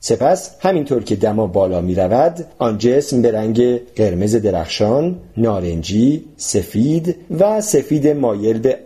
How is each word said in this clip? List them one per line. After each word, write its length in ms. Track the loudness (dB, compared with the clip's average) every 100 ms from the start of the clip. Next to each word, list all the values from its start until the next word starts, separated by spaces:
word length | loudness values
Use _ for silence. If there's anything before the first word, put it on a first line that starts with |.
سپس 500 | -4 0 2 0 -2 -4
همینطور 440 | 0 0 0 -2
که 120 | -2 -2
دما 300 | 0 0 0
بالا 340 | 2 2 0
می‌رود، 640 | -2 0 2 2 2 0 -12 -4
آن 200 | -2 0
جسم 440 | 2 2 0 2
به 100 | 2
رنگ 480 | 2 0 2 2 0 -6 -2
قرمز 400 | 0 0 0 2
درخشان، 800 | 0 -2 -4 -2 0 2 0 -6 -10 -2
نارنجی، 880 | 0 0 -4 -6 -2 2 2 0 -8 -14
سفید 800 | -4 -4 -2 -2 0 0 -2 -8 -8 0
و 220 | 0 0
سفید 480 | 0 -2 0 0 2
مایل 500 | 2 -2 0 0 0
به 200 | 0 -2